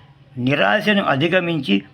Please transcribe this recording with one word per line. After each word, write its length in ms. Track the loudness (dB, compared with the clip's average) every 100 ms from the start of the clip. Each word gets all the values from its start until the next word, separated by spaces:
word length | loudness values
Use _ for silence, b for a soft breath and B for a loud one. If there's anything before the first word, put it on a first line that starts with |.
| b b -20 -6
నిరాశను 680 | -2 0 2 2 2 0
అధిగమించి 760 | 2 0 2 0 0 -4 -2 -2 -4